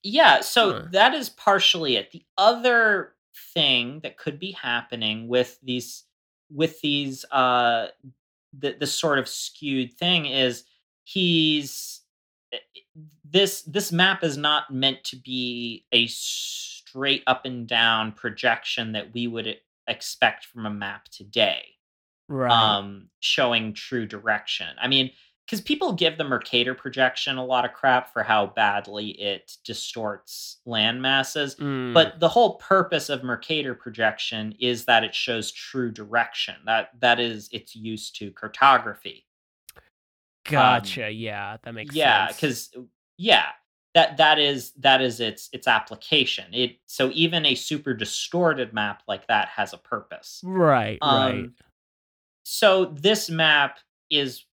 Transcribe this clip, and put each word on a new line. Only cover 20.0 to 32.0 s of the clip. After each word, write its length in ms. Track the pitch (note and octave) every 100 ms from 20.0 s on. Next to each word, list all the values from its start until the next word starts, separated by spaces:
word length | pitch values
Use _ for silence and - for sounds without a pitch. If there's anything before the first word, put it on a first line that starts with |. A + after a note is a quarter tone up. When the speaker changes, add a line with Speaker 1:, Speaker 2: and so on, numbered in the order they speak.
| - - A#2 - -
Speaker 1:
from 200 | A#2+ G#2+
a 40 |
map 340 | G#2 G2+ G2+ _
today. 560 | - G2+ A#2 G2+ C2 - _ _ _ _ _ -
Speaker 2:
Right. 240 | C#3 B2
Speaker 1:
Um, 580 | A#2 A2 G2+ G2 G2 F2+ _
showing 540 | - - B2+ A#2 A2
true 320 | G#2 - B2+ G#2+
direction. 600 | G#2 A2 G#2 - - E2+ -
I 60 | B2+
mean, 240 | C3+ C3 _ _ _ -
'cause 140 | G#3+
people 320 | - D4+ F4+
give 240 | F#3 E3+ B3
the 60 |
Mercator 500 | C#3+ B2 - B2 A#2+
projection 640 | B2+ C3+ C3 B2+ - C#3+ C3
a 80 | B2+
lot 200 | B2+ B2
of 80 |
crap 380 | - C3+ B2+ -
for 120 | -
how 240 | G#2+ A2 G2+
badly 600 | - G#2 G2+ G2+ G#2 G#2+
it 480 | - G2+ F#2+ - -
distorts 960 | - A2 - A#2 G#2+ G2+ - - - - B2
land 380 | A2+ G#2+ B2
masses, 500 | C3+ C3+ C3 D#3 C#3+ -
Speaker 2:
Mm. 360 | C#3+ C3+ B2+
Speaker 1:
but 260 | A#2+